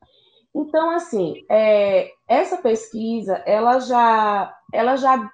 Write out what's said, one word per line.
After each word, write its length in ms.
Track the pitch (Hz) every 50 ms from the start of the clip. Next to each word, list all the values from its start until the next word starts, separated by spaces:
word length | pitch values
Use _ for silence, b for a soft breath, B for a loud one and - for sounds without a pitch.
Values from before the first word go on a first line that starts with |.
| b b b b b b b b b b -
Então, 360 | - 302 302 320 311 320 330
assim, 560 | 339 349 339 - 240 202 175 156 - - - -
é, 640 | 208 220 220 214 214 208 202 202 190 185 175 - - _ _
essa 300 | - 233 285 370 381 370
pesquisa, 760 | 359 - 226 226 220 - - - 214 220 226 233 226 196 190 180 175 -
ela 340 | - 202 214 226 240 254 269
já, 800 | 240 226 247 240 233 233 220 220 214 208 208 202 180 - - - _ - -
ela 220 | - 226 254 269
já 340 | 262 269 262 262 247 214 208